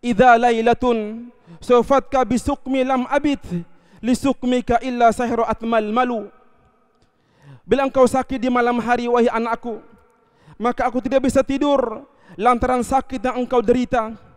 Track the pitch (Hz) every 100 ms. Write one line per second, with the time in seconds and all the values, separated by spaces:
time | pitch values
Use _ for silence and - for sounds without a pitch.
0 | 240 214 254 233 240 233 226 233 254 233
1 | 214 226 240 _ _ 170 - 240 233 277
2 | - 269 240 240 - 285 - 269 254 262
3 | 247 285 294 277 - 175 170 - _ -
4 | 214 254 277 254 247 247 - 233 262 240
5 | 233 220 240 233 226 220 226 226 214 220
6 | 254 233 202 _ _ _ _ _ _ _
7 | _ _ _ _ - 135 - 240 277 262
8 | 254 269 254 262 240 247 240 240 226 240
9 | 240 240 233 226 233 226 240 214 - -
10 | _ _ _ _ _ - 233 233 254 240
11 | 254 269 262 269 269 269 285 277 240 220
12 | 277 _ _ - 220 240 254 254 233 269
13 | 269 262 226 240 247 247 214 247 247 254
14 | 220 220 -